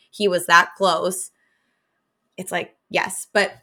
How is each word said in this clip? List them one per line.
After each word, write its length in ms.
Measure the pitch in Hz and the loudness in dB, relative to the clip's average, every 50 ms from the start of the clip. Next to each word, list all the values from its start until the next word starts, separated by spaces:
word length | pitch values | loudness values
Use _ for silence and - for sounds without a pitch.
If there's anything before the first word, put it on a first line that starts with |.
| _ _ | _ _
he 180 | - - 208 196 | -6 -2 0 0
was 180 | 180 170 175 | 0 0 2
that 240 | - 170 170 180 - - | 4 4 4 4 4 0
close, 540 | - 196 185 165 160 170 180 185 - - - _ _ _ _ _ _ _ _ _ _ _ _ _ _ _ _ _ _ _ _ _ | -2 0 0 2 0 -2 -4 -4 -6 -10 -12 _ _ _ _ _ _ _ _ _ _ _ _ _ _ _ _ _ _ _ _ _
it's 160 | - 185 - 180 | -14 -10 -8 -8
like, 220 | 175 - - _ _ _ - | -8 -8 -8 _ _ _ -6
yes. 380 | - 170 - 180 - - - - - | -4 -2 -2 -4 -6 -10 -10 -4 0
But 200 | 208 190 - - - | 0 0 0 -2 -8